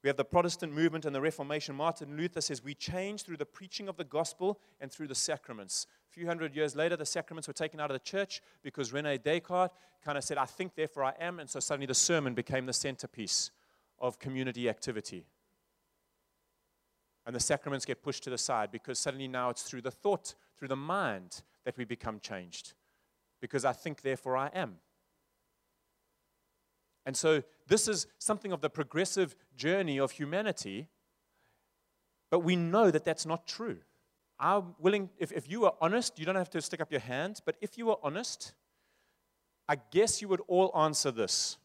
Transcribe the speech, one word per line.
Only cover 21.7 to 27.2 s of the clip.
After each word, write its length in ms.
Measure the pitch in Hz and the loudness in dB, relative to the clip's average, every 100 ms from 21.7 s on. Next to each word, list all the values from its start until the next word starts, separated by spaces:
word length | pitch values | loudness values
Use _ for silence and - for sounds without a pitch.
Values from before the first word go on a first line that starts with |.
| 127 | -6
we 80 | |
become 380 | 117 120 117 107 | -6 -6 -6 -8
changed. 500 | - 98 90 - - - _ _ _ _ _ _ | -8 -10 -10 -14 -16 -20 _ _ _ _ _ _
Because 240 | 123 139 127 | -4 0 0
I 80 | |
think, 280 | 123 170 147 | 0 -6 -6
therefore 360 | 135 131 131 127 | -4 -2 0 -2
I 100 | 139 | 0
am. 260 | 185 147 92 _ _ _ _ _ _ _ _ _ _ _ _ _ _ _ _ _ _ _ _ _ _ - | -2 -6 -8 _ _ _ _ _ _ _ _ _ _ _ _ _ _ _ _ _ _ _ _ _ _ -6
And 120 | |
so 260 | 135 | 0